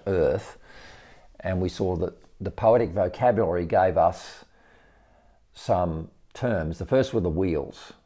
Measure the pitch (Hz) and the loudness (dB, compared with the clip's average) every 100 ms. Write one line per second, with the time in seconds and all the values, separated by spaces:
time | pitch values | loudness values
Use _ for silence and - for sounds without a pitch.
0 | - 92 76 92 - - - - - - | -2 2 2 0 -4 -18 -20 -20 -20 -20
1 | - - - - 90 92 92 - 95 90 | -20 -20 -20 -12 -6 -2 -2 -2 -2 -2
2 | 90 - - - 95 - 110 113 107 92 | -4 -8 -20 -12 -10 0 4 4 2 0
3 | 90 - 127 107 90 87 85 101 95 87 | -2 0 2 2 2 0 2 2 4 4
4 | 85 - - - - _ _ _ _ _ | 2 2 -12 -20 -20 _ _ _ _ _
5 | _ _ _ _ _ - - 95 87 80 | _ _ _ _ _ -8 -2 0 0 -4
6 | 85 _ _ - 127 101 80 82 87 131 | -8 _ _ -6 -2 -2 -2 -6 0 0
7 | 131 113 87 80 95 76 - - - - | 2 0 0 0 0 0 -4 -12 -20 -20